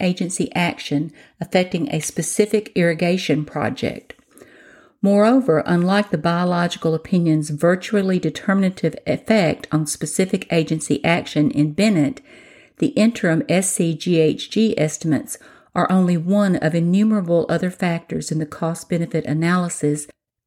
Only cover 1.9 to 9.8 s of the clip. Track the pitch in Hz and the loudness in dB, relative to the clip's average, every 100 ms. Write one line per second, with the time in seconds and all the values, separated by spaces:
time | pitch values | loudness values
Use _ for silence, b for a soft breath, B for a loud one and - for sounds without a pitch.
1.9 | 160 - - 160 - 208 214 214 196 170 | -4 -4 -6 -6 0 0 0 -2 0 0
2.9 | 160 175 185 - 160 147 151 110 - - | 0 0 -2 0 -2 -2 -4 -4 -4 -6
3.9 | - _ - _ B B B B B B | -6 _ -20 _ B B B B B B
4.9 | B 196 202 220 262 240 156 - 175 175 | B 2 4 6 4 4 0 2 0 2
5.9 | 202 208 165 170 170 180 175 175 - 160 | 2 0 -2 0 0 0 0 -2 -2 -2
6.9 | 160 - 185 165 156 151 147 170 185 - | -2 0 0 2 2 0 0 2 2 0
7.9 | 208 190 180 165 - - 196 190 190 165 | -2 0 0 -2 -4 -2 2 2 0 -4
8.9 | - - - - 220 160 - - 156 | -4 -4 -4 2 2 2 -2 -2 -2